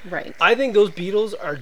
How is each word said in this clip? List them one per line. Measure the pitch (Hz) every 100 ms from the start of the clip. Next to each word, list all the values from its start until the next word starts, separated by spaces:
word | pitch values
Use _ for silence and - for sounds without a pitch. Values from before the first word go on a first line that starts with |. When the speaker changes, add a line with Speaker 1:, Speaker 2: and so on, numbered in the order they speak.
| 180
Speaker 1:
Right. | 175 - -
Speaker 2:
I | 175 233
think | 269
those | 208 202
beetles | 170 180 208 220 -
are | 160 147